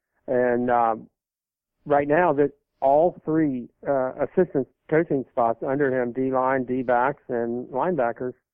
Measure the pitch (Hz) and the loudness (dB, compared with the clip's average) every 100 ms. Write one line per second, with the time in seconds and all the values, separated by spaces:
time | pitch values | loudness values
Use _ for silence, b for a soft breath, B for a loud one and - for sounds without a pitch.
0 | _ _ - 127 123 120 123 120 117 110 | _ _ -4 0 2 2 2 2 2 0
1 | - _ _ _ _ _ _ _ - 143 | -8 _ _ _ _ _ _ _ 0 0
2 | 143 151 180 143 143 - _ _ 135 143 | 2 2 2 2 0 -2 _ _ 2 4
3 | 175 170 - 160 156 127 117 _ 165 135 | 2 0 -2 0 0 -2 -8 _ -4 -2
4 | 131 - 139 - 175 147 127 _ _ 151 | -2 -4 -4 0 0 0 -4 _ _ 0
5 | - 143 123 - 117 113 151 139 143 127 | 0 -2 -4 -2 0 0 -4 0 0 0
6 | 123 120 131 131 131 135 123 127 123 120 | -2 -2 -2 0 0 -2 -2 -4 0 0
7 | 127 147 - 123 117 120 123 127 160 160 | 0 -4 -6 -4 -4 -6 -6 -4 -2 0
8 | 120 113 127 - _ | -2 -4 -8 -10 _